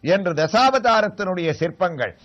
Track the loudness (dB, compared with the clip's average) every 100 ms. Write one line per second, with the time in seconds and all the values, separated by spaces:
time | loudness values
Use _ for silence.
0 | 0 0 0 -2 0 2 4 2 2 2
1 | 0 -4 -6 -2 -2 -2 -4 -2 -4 -2
2 | -6 -8